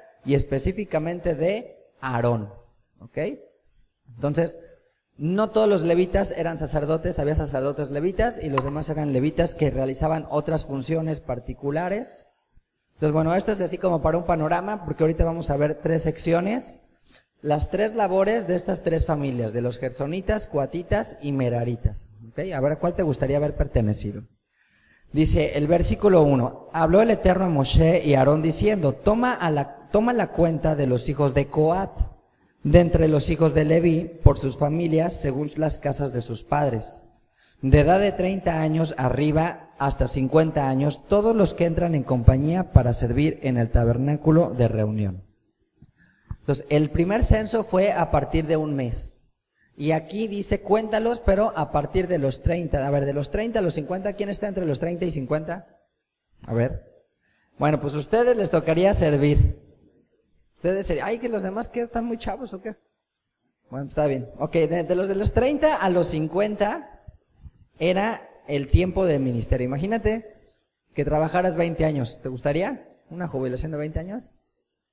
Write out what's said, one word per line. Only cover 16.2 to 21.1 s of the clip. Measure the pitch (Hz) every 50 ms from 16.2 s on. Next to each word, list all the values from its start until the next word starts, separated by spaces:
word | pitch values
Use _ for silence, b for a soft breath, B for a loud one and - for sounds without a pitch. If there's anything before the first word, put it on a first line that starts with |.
| - 170 165 170 180 196 226 262 - - - - _ _ _ b b b b b b b b _ -
las | 151 147 151 147 -
tres | - 190 208 220 220
labores | 226 208 185 185 190 196 208 220 233 202
de | 165 180
estas | 175 - - 185 - -
tres | 175 160 160 156
familias, | - 156 147 143 139 127 120 120 110 104
de | 120
los | 120 123 120
gersonitas, | 123 135 127 123 - 143 143 165 190 185 - 165 156 -
coatitas | - 160 143 135 131 - 170 170 - - 208 - -